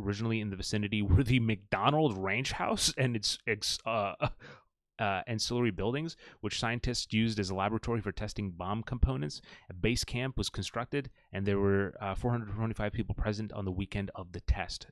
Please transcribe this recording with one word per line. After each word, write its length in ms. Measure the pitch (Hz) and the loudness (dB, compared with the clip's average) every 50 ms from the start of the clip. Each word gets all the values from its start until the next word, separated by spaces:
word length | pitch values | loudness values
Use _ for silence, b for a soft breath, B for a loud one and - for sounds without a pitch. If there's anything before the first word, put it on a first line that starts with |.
| 101 | -4
originally 380 | 101 101 101 113 113 113 113 | -4 -2 -2 0 -2 0 0
in 80 | 107 104 | -2 -4
the 80 | 98 | -4
vicinity 460 | 92 - - - 107 104 101 110 107 104 | -6 -6 -2 -2 0 0 0 0 0 4
were 200 | 98 90 - 139 | 6 6 6 6
the 160 | 113 127 127 | 6 4 4
McDonald 760 | 113 110 110 95 - - - 95 104 131 151 151 156 143 101 | 4 2 0 0 -2 -2 -2 2 4 4 4 6 4 4 2
Ranch 360 | 95 95 98 101 113 - - - | 2 0 0 0 0 -2 -4 -4
House 420 | - 180 202 226 202 - - - | -2 0 0 0 2 0 0 2
and 180 | - 131 127 120 | 2 0 0 0
its, 220 | 110 101 - - - - | 0 -2 -2 -4 -2 -2
its, 320 | - 110 101 - - - - - | -2 -2 -2 0 -4 -4 -4 -2
uh, 300 | 113 113 110 101 98 - - - 127 - B B B B B B B _ _ _ _ _ - | -2 0 0 0 0 -2 -2 -2 -2 -2 B B B B B B B _ _ _ _ _ -2
uh, 220 | 113 101 98 92 - | 0 0 0 0 -2
ancillary 440 | - 113 107 - - 120 120 123 117 | -2 -2 -2 -2 0 0 2 2 2
buildings, 460 | 95 85 95 110 123 143 156 165 - B B B B B | 2 2 0 0 0 -2 -4 -6 -8 B B B B B
which 180 | - 104 - - | -6 -4 -4 -2
scientists 540 | - 113 117 120 - 127 120 - - - - | -2 0 0 0 0 -2 -2 -2 -4 0 2
used 260 | 110 113 113 110 104 | 4 4 4 2 0
as 120 | 101 92 | 0 -2
a 40 | 98 | 0
laboratory 460 | 95 95 104 113 110 - - 117 117 | 0 0 0 0 0 -2 0 -2 -2
for 100 | 101 101 | -2 -4
testing 420 | 92 - 107 107 - - 104 95 87 | -4 -4 -6 -6 -4 -4 -6 -6 -6
bomb 300 | 85 90 92 104 113 110 | -6 -4 -4 -2 -4 -4
components. 600 | - - 117 - 127 131 - 147 147 - - B B B B B B | -4 0 4 4 4 4 2 -2 -4 -6 -8 B B B B B B
A 60 | 90 | -10
base 280 | 90 85 110 123 120 - | 0 0 2 2 2 -2
camp 360 | - - 120 127 135 - - | -2 -2 -2 -2 -2 -2 -2
was 100 | 101 - | -2 -2
constructed, 600 | - - 95 - - 117 123 - - 143 131 - b b b b b | -2 -4 -6 -4 -4 -6 -6 -4 -4 -4 -4 -6 b b b b b
and 100 | 95 98 | -2 2
there 140 | 101 - - | 2 4 4
were, 360 | 98 - 98 98 101 92 - - | 6 6 6 4 4 0 -2 -6
uh, 140 | 104 98 95 | -4 -4 -4
four 160 | - - 123 | 0 0 0
hundred 240 | 120 117 113 104 98 | 0 0 -2 -4 -4
twenty-five 400 | 107 113 113 110 - 107 104 - | -2 -2 -2 0 0 -2 -2 0
people 200 | 117 104 - - | -2 -2 -2 0
present 380 | - - 110 104 101 110 101 - | -2 0 0 0 -2 -4 -6 -6
on 140 | 107 98 | -4 -4
the 40 | 95 | -4
weekend 400 | 90 92 101 - - 104 98 95 - | -2 -2 -4 -4 -2 -4 -4 -4 -6
of 180 | - 92 87 90 | -10 -12 -10 -12
the 80 | 90 | -8
test. 460 | - - - - 87 - - - - - | 2 2 2 2 2 -6 -6 -12 -12 -12